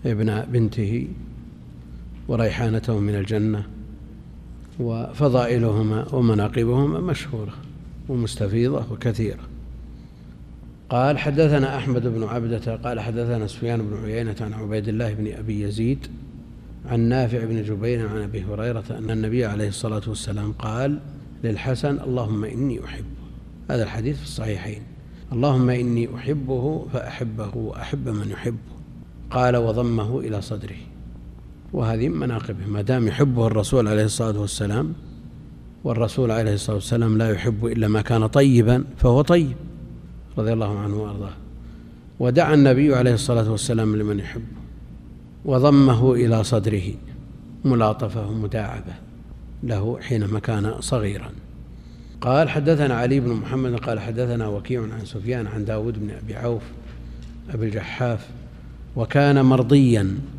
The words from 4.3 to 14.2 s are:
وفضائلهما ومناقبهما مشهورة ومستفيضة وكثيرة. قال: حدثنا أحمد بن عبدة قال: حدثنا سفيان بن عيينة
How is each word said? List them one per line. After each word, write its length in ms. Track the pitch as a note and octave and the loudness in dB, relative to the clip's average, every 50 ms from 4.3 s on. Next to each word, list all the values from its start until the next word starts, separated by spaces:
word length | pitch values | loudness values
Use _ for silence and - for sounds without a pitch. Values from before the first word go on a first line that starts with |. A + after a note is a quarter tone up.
| - - - - - - - - - - | -18 -18 -16 -16 -16 -16 -16 -16 -8 -4
وفضائلهما 1400 | B2 A#2 A2+ A2+ B2 - - - D3 C#3 A#2+ B2+ A#2+ - A#2+ A#2+ A#2 A#2 G#2 G#2+ A2 G#2+ G#2+ G#2+ C#3+ C#3+ C#3 | -4 -2 -2 -2 -4 -6 -2 2 2 4 4 4 4 4 2 2 4 4 2 2 2 2 2 0 -2 -2 0
ومناقبهما 840 | C3 B2 A2+ A2 G#2 G2+ G#2 - A#2+ A#2 A2+ A#2+ C3 C#3+ C#3+ D#3 E3 | 2 4 4 4 4 2 2 0 0 2 2 4 4 4 2 2 0
مشهورة 540 | F3+ F3+ D3 - - D3 B2 A2 G#2+ G2+ - - - - - - - - - - - - | 0 -2 -2 -4 -4 -8 -6 -6 -6 -8 -10 -12 -16 -16 -16 -16 -16 -16 -16 -14 -6 -4
ومستفيضة 760 | C3+ B2 A#2 G#2+ - - G#2+ G2 G2+ A#2 A#2+ B2+ C#3+ C#3 A#2 - | -2 0 0 -2 -2 -2 -2 0 2 2 2 2 2 0 -2 -4
وكثيرة. 520 | A2+ - - B2 G#2+ G#2 A2+ G2+ - - - - - - - - - - - - - - - - - - - - - - - - - - - - - - - - | -8 -4 -2 -2 0 0 -2 -2 -2 -6 -12 -14 -14 -14 -14 -14 -14 -14 -14 -16 -16 -16 -18 -18 -18 -20 -20 -20 -18 -18 -18 -18 -18 -18 -18 -18 -18 -20 -8 -2
قال: 280 | B2 A#2+ C3 C#3 D3 C3+ | 2 2 4 4 2 2
حدثنا 600 | - D3+ C#3 D3 D#3+ D3+ D3 C#3+ C3+ C3+ C3+ C#3 | 0 0 4 4 6 6 6 4 4 2 0 -2
أحمد 300 | B2+ C#3 B2 B2 A2+ B2 | -2 0 0 0 0 0
بن 160 | A2+ A2+ A2+ | -2 -2 -2
عبدة 520 | G#2 A2+ B2 A#2 A2+ A#2 A2+ A#2 B2 A2+ | -2 -2 -2 -2 -2 -2 -2 -2 -4 -6
قال: 240 | A2 - A#2+ B2 A2+ | -4 -4 -6 -4 -4
حدثنا 480 | G#2 A#2 A2+ A#2 A#2+ A#2 A#2+ A2+ G#2+ - | -4 -4 -4 -2 -2 0 0 0 -2 -4
سفيان 340 | - - - A#2 A#2 A2+ | -6 -6 -4 -2 -2 -2
بن 220 | A2 G#2 G#2 G2+ A2 | -2 -2 -4 -4 -4
عيينة 320 | G#2+ G#2+ A2+ | -4 -2 -2